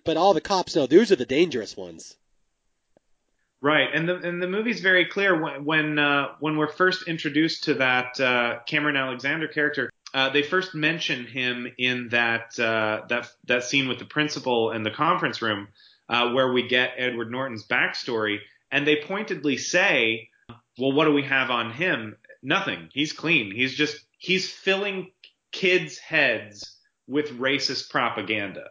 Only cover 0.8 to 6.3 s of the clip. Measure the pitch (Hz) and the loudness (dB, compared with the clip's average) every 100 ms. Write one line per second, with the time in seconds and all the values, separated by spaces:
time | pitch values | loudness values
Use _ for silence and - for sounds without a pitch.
0.8 | 131 160 226 175 123 135 175 135 101 - | 6 8 8 4 4 2 2 0 -6 -10
1.8 | 90 82 - - _ _ _ _ _ _ | -14 -14 -18 -20 _ _ _ _ _ _
2.8 | _ _ _ _ _ _ _ _ 135 151 | _ _ _ _ _ _ _ _ 2 4
3.8 | 131 139 165 180 175 175 180 196 220 196 | 2 0 0 -2 -4 -4 -2 -2 -2 0
4.8 | 180 185 170 - 196 170 156 139 143 160 | 4 4 4 2 2 2 0 -6 -2 0
5.8 | 151 151 147 143 135 | 2 2 2 2 0